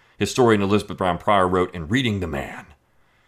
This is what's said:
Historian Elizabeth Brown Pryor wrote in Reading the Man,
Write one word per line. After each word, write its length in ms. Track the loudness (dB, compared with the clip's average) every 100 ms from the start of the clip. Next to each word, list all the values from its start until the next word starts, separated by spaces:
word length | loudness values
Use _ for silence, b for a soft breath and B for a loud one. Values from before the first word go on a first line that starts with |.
| b b
Historian 440 | -4 2 4 4
Elizabeth 340 | 4 0 0 -4
Brown 220 | -2 -2
Pryor 280 | 0 2 2
wrote 300 | 2 0 -4
in 140 | -4
Reading 320 | -2 -2 -4
the 60 | -4
Man, 400 | -8 -10 -14 -20 _ _ _ _ _